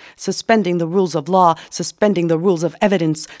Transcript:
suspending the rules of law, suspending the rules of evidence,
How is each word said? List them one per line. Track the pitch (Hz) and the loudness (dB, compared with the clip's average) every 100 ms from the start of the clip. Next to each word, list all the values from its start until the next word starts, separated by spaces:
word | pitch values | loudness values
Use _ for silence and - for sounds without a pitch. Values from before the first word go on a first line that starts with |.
| - - | -20 -12
suspending | - 185 - 226 180 175 | -8 -6 0 0 0 -2
the | 165 | -2
rules | 185 185 156 | 0 0 -2
of | 143 | 0
law, | 185 175 160 - | 4 4 2 -6
suspending | - 170 - 214 190 170 | -10 -10 -2 0 0 0
the | 160 | 0
rules | 185 170 | 0 0
of | 165 - | -2 0
evidence, | 214 190 160 156 - - | 0 2 0 -4 -8 -10